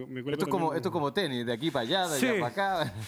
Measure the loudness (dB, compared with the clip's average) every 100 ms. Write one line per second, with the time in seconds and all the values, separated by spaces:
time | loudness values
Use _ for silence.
0 | -6 -8 -4 -2 0 2 2 0 0 0
1 | 0 2 0 0 -2 0 0 0 2 2
2 | 2 2 2 2 0 0 0 2 -2 -4